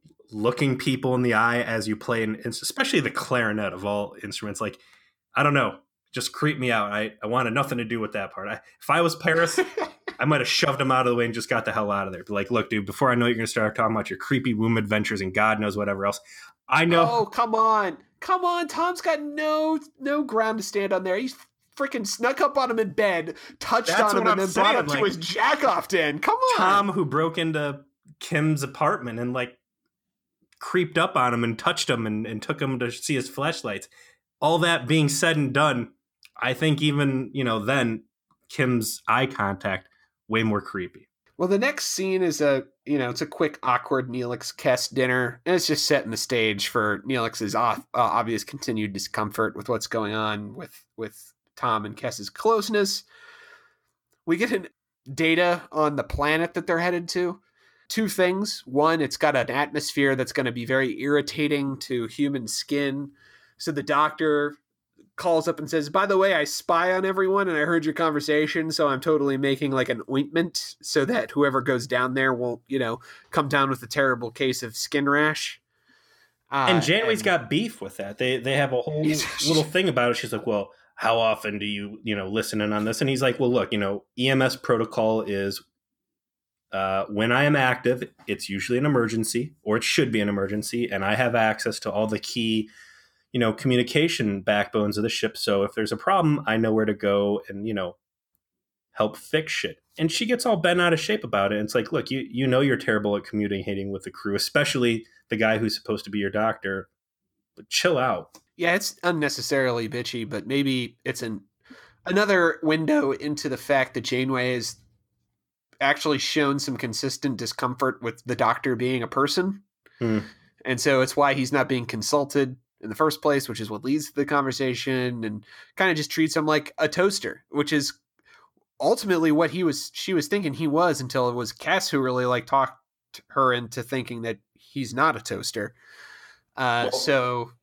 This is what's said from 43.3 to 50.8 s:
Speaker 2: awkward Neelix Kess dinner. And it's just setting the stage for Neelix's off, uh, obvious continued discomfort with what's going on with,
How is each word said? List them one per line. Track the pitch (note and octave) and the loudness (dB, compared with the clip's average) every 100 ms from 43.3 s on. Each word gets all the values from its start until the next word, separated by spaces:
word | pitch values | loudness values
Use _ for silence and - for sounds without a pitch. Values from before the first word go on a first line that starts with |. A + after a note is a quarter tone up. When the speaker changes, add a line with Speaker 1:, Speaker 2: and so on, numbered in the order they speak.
| - D#3 - | -2 -2 -2
Speaker 2:
awkward | B2+ B2 - C3+ B2+ | 0 0 0 -2 -2
Neelix | B2 A#2+ A#2+ - | -4 -4 -6 -8
Kess | - D3+ B2 - | -4 0 2 0
dinner. | C3 B2+ B2+ A#2+ B2 E3 | 0 2 2 0 -2 0
And | F3+ | 0
it's | E3+ | 2
just | D3 - | 0 2
setting | D3 G#2 | 2 0
the | A2+ | -6
stage | - B2 A2 G2+ - | -2 2 2 0 -2
for | A#2+ G#2+ G2+ - | 0 0 0 -2
Neelix's | B2+ A2+ - G#2+ | -2 -2 -2 -2
off, | A2 A#2+ G#2 - | 0 2 0 -2
uh, | - | 0
obvious | A2+ G#2 A2+ G#2+ | 2 2 0 -2
continued | - - - A2+ G#2+ | -6 -8 -4 -2 -4
discomfort | G2 - - G#2+ - G#2+ - | -6 -8 -4 -4 -2 -2 -4
with | G#2 | -4
what's | A2+ - | -4 -4
going | A2+ G#2 | -4 -4
on | A2 A2 G#2 G#2 | -2 -2 -4 -8
with, | - F2 - | -12 -16 -18